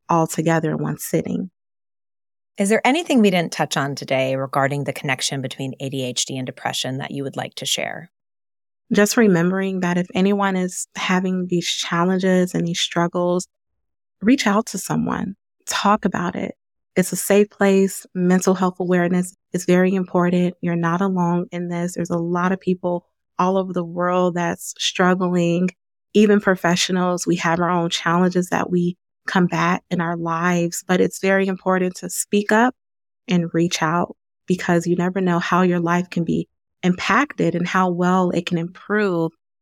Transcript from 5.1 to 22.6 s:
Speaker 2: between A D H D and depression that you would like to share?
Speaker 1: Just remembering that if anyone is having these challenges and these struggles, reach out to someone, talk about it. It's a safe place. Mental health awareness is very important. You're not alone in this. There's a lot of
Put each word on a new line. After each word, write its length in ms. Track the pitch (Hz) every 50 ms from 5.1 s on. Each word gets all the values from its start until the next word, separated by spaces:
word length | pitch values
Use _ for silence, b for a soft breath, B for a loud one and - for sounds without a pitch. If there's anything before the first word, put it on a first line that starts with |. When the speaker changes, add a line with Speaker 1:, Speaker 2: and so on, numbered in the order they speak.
| 131 - - - 147 139
Speaker 2:
between 320 | 131 127 - - 135 135 - -
A 80 | 143 131
D 140 | 139 135
H 240 | 127 123 120 - -
D 100 | - 135
and 80 | 131 127
depression 540 | 135 - - - 127 135 - - 135 131 135
that 120 | 147 -
you 120 | - 139
would 140 | 139 - -
like 180 | 135 131 - -
to 100 | - 135
share? 460 | - - - - - - - 170 - _ _ _ _ _ _ _ _ _ _ _ _ _ _ _ -
Speaker 1:
Just 240 | 220 202 208 208 -
remembering 640 | 247 226 208 180 165 170 180 190 190 190 190 190 185
that 160 | 185 175 175
if 120 | 180 180 - -
anyone 420 | 185 185 196 202 196 196 196 190
is 300 | 185 180 180 - - - - -
having 500 | - - - 185 185 190 185 185 185 180
these 200 | 180 180 170 170
challenges 880 | - - - - - 175 170 175 185 185 185 190 185 185 185 180 180 -
and 120 | 170 170
these 140 | 170 180 -
struggles, 680 | - - - 170 170 170 - 180 175 175 175 180 - - _ _ _ _ _ _ _ _ _ _ _ _ _ _
reach 260 | 190 220 269 277 -
out 200 | 214 196 214 220
to 120 | - - 185
someone, 580 | - - 156 156 - - - - - 190 196 - _ _ _ _ _
talk 380 | - - - - 202 208 - -
about 320 | 190 - - 175 175 -
it. 200 | - - - - _ _ _ _ _ _ _ -
It's 160 | 185 180 -
a 40 | 190
safe 320 | 185 - - 196 202 208 208
place. 560 | _ - 202 196 196 190 196 196 - - - - -
Mental 380 | 185 180 180 185 185 - 190 185
health 260 | 185 190 180 185 -
awareness 540 | 185 175 180 175 175 175 185 180 180 180 - _ _ _
is 120 | - 180 -
very 300 | - 180 180 185 185 196
important. 600 | 190 185 - - 180 175 175 180 180 180 180 180 _
You're 160 | - 175 170
not 240 | 170 170 165 170 175
alone 460 | 196 196 185 180 175 170 175 175 180 -
in 160 | - 175 175 175
this. 260 | 175 170 175 180 -
There's 160 | - 170 175
a 80 | 175 170
lot 340 | 170 170 175 175 180 185
of 80 | 190 190